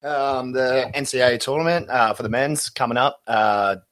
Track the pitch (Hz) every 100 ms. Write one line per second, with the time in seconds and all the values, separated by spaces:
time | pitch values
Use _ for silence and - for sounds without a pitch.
0 | 139 147 139 135 127 127 131 131 127 139
1 | 139 127 127 120 - 139 165 175 - 127
2 | 113 107 110 117 139 151 - - 123 120
3 | 135 139 - 110 107 104 101 95 _